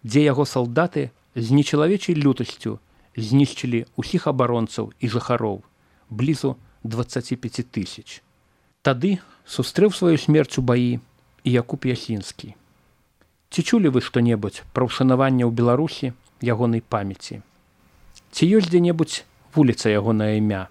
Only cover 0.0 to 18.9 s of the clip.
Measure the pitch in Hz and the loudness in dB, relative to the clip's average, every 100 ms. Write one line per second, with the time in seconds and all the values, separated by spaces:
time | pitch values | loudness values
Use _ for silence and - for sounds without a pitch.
0 | 113 123 151 131 139 131 120 120 175 151 | 2 2 4 2 0 0 0 0 0 -2
1 | 131 _ _ - 113 139 143 147 156 202 | -6 _ _ -8 2 2 4 2 2 0
2 | - 165 143 123 117 - 113 107 _ _ | 0 2 2 0 -4 -8 -10 -10 _ _
3 | _ - 110 135 139 - 127 117 113 - | _ -10 0 2 2 0 -4 -4 -4 -10
4 | - 180 - 131 120 120 110 - 107 - | -4 -4 -2 0 0 0 -2 -6 -10 -6
5 | 123 113 - 120 110 101 - _ _ _ | -4 -4 -2 -2 -2 -6 -14 _ _ _
6 | _ 107 135 147 139 127 - _ 113 113 | _ -4 -2 0 -2 -6 -14 _ -10 -6
7 | 120 - 120 123 113 - 120 - 90 - | -6 -6 -6 -8 -8 -8 -8 -8 -8 -12
8 | - - _ _ _ _ _ _ - 127 | -18 -20 _ _ _ _ _ _ -2 0
9 | 170 185 - _ - - 127 - 208 185 | 0 -2 -6 _ -14 -6 -4 0 0 2
10 | 180 156 - 151 139 - 127 123 123 120 | 0 2 2 2 2 -2 0 0 0 -2
11 | - _ _ _ - 123 120 - 131 120 | -8 _ _ _ 0 0 0 -4 -4 -4
12 | - 110 92 - - - _ _ _ _ | -6 -8 -8 -16 -18 -20 _ _ _ _
13 | _ _ _ _ _ - - 240 175 127 | _ _ _ _ _ -4 2 4 4 2
14 | - 127 120 113 104 - - - 127 - | 0 0 2 2 -2 -8 -8 -2 -2 2
15 | 131 127 135 131 120 117 120 123 156 - | 2 4 4 2 0 2 2 2 0 -4
16 | 131 - _ _ 120 113 120 113 - 110 | -8 -10 _ _ -2 0 2 0 -2 -4
17 | 98 98 - 110 - _ _ _ _ _ | -4 -10 -14 -16 -16 _ _ _ _ _
18 | - - _ - 165 214 180 175 175 | -20 -20 _ 0 4 4 4 2 2